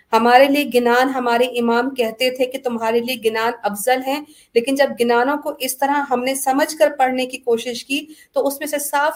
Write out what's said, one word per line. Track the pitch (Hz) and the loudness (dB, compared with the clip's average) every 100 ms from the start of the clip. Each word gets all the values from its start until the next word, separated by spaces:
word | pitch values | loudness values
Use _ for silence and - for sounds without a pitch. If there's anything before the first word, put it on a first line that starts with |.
| _ | _
ہمارے | 226 233 247 277 | 2 6 6 6
لیے | 277 262 240 | 4 2 0
گنان، | 240 240 269 | 2 2 2
ہمارے | 262 240 233 | 0 0 0
امام | 254 247 233 233 262 | 0 0 0 0 0
کہتے | 262 226 220 254 | -2 -4 0 -2
تھے | 254 | 0
کہ | 254 269 | -4 -4
تمہارے | 254 233 226 233 | -6 -4 0 0
لیے | 233 247 220 | -2 -2 -2
گنان | 220 226 247 | 0 -2 -2
افضل | 208 202 - 254 269 | -6 -4 0 0 0
ہیں، | 294 294 - _ | -6 -6 -20 _
لیکن | 233 233 | -2 0
جب | 269 262 226 | 0 0 0
گنانوں | 240 233 254 294 | 0 2 0 -2
کو | 294 - | -4 -6
اس | 262 - | -8 -2
طرح | 277 285 277 | -2 -2 -2
ہم | 247 | -2
نے | 254 | -2
سمجھ | 269 269 269 311 311 | -2 -2 0 0 2
کر | 302 294 | 2 4
پڑھنے | 262 254 254 | 0 0 -4
کی | 254 | -6
کوشش | - 233 240 240 | -2 -2 -2 -8
کی | - 285 302 302 _ | -4 -6 -6 -16 _
تو | 277 277 | -2 -2
اس | 277 | -4
میں | 302 | -6
سے | 294 | -6
صاف | 285 285 302 | -2 0 -2